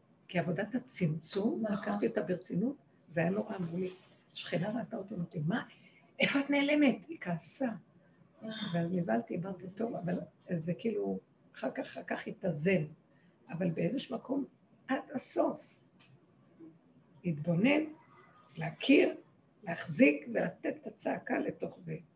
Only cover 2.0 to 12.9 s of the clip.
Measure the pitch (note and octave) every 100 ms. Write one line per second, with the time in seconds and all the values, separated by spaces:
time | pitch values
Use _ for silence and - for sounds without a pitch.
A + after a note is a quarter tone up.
2 | A3+ G#3+ G#3 F3 - F3 A#3 - _ _
3 | - E3 E3 G3 - G3 E3 E3+ F#3 -
4 | - - _ - - F3 G3 A#3 - -
5 | G3 F#3 E3+ E3+ D3 A#3+ - - - -
6 | - - - C#4+ C#4 C#4+ C#4 D4 C#4+ -
7 | - E4 F3+ E3+ - - B3+ A3 - -
8 | - _ - - A3 A3 G3+ E3+ E3+ F#3
9 | F3+ A#3 - - F#3 F#3 F3+ - A#3 C#4
10 | F3 F3+ - - - F3 D#3+ F3 A#3 G#3
11 | G3 F#3+ - _ - - C4 - - -
12 | - - - - F#3+ D3 E3+ F3+ D3+